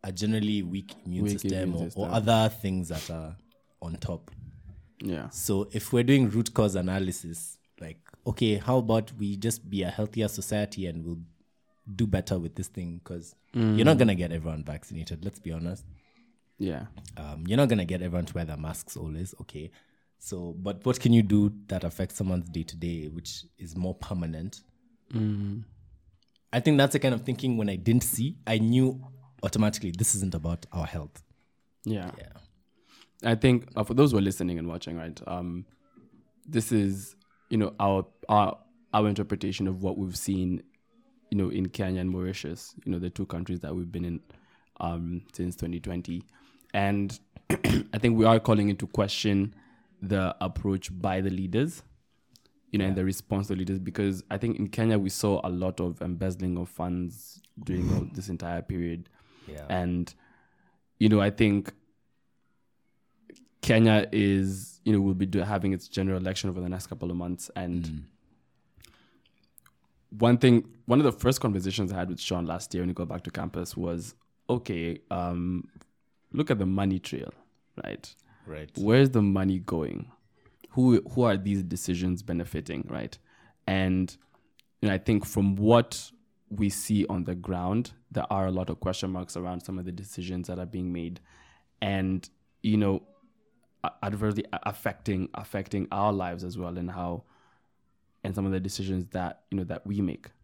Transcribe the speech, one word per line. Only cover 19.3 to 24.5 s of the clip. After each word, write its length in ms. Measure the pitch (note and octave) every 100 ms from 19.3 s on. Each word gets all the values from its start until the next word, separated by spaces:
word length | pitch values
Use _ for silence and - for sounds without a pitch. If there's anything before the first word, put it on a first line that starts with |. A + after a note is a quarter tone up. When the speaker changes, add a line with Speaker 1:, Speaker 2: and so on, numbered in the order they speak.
| -
Speaker 1:
okay. 300 | - D#2 D#2 - _ _ _ _
So, 340 | - F#2 F2
but 320 | E2 F#2 F#2+
what 160 | - B2
can 140 | B2+
you 80 | A#2
do 320 | G#2 G#2 G#2 G#2+ -
that 140 | F#2+
affects 340 | E2+ - F#2 -
someone's 320 | F#2+ F2+ E2+
day-to-day, 580 | E2+ D#2+ E2+ E2+ E2+ D2+
which 380 | D#2+ E2 - - _
is 160 | F2 E2
more 180 | F2+
permanent? 680 | F2+ - F#2 E2 D#2 F2+